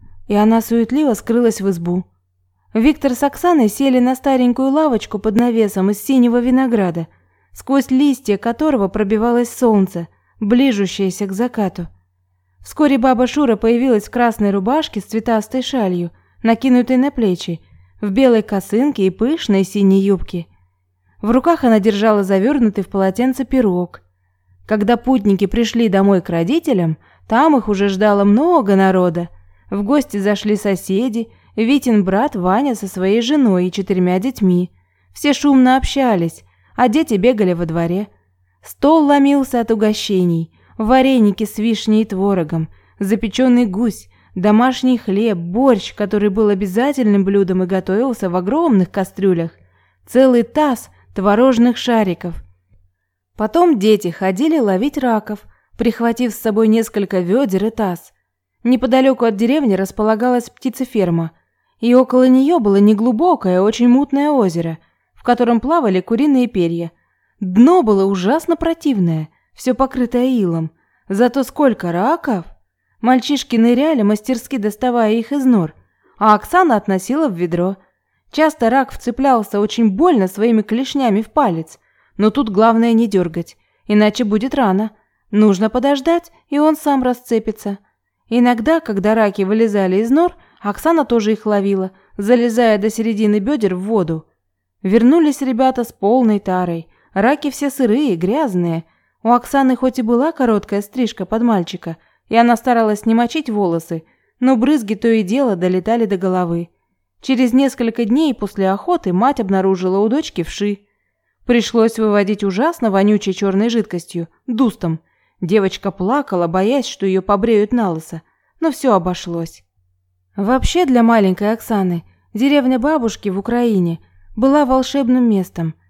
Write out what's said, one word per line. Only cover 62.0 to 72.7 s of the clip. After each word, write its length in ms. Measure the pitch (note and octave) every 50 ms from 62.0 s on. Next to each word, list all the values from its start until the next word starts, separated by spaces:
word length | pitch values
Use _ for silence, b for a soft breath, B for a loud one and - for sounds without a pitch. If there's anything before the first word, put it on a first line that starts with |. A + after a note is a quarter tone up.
| B3+ B3+ B3+ B3+ B3+ C4
нее 320 | B3+ C4 C4+ C#4+ F4 E4
было 160 | A3 G#3 G3
неглубокое, 840 | G3 G3+ G#3 A3 G3+ A3+ B3 A#3 G#3+ D#4+ F4+ E4 - - F#3 F3+ F3+
очень 280 | F#3+ G#3 A3 - A#3+ B3
мутное 420 | A#3+ C4 C#4+ C4+ - C#4 C#4+ D4+
озеро, 480 | D4 C4+ G#3+ F#3 D#3+ E3+ E3 E3 D#3+ - _ _ _ _ _ _ _
в 80 | _ -
котором 380 | - A#3+ A#3+ B3 A#3 A#3+ A3+
плавали 400 | - C4 E4 E4+ C#4+ G#3+ F#3+ F3+
куриные 460 | F3+ - A3+ A3+ C#4+ D4+ C#4 C4 B3
перья. 460 | A#3 - G3 E3+ E3 E3+ E3+ E3+ E3 - _ _ _ _ _ _ _ _ _
Дно 420 | G3+ F#3 F3+ G#3 A#3+ D4 F4+ F#4 C#4+
было 220 | A3 G#3 G3 G3
ужасно 520 | G3 G3 F#3 F3+ G3 C4+ D#4+ - - E4+
противное, 720 | E4 - E4 E4 E4 - D4+ C4 G3+ F3+ E3+ D#3+ D#3+ D#3 - _ _ _ _ _
все 220 | - - B3+ B3
покрытое 520 | G#3+ C4+ C4 - B3+ B3 A#3 - B3 B3
илом. 440 | C4 C4 A#3+ G3+ F3 E3 E3 D#3+ D#3+ - _ _ _ _ _ _ -
Зато 340 | G3 G3 A#3+ B3 A#3+ C#4 B3+
сколько 500 | - - - D4+ C4 G#3+ - - F3 E3+
раков! 540 | F3 G3 B3 D#4+ E4+ - C#4+ A3+ F#3 E3 - - - _ _